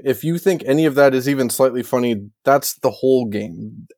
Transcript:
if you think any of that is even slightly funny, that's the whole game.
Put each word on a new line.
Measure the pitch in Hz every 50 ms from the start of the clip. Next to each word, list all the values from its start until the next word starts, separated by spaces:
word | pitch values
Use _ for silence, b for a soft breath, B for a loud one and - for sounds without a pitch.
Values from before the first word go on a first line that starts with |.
| -
if | 135 127 -
you | - 160 170 170
think | - 196 180 - -
any | 131 135 151 160
of | 151 131
that | 139 143 139
is | 131 131 123 139
even | 143 135 127 113
slightly | - - 131 131 120 127
funny, | 120 - - 123 123 120 117 101 101 104 _ _ -
that's | 135 139 143 - - -
the | _ - 127
whole | 107 - - 131 131 127 123
game. | 110 101 101 104 95 85 - 107 107 117 - - - -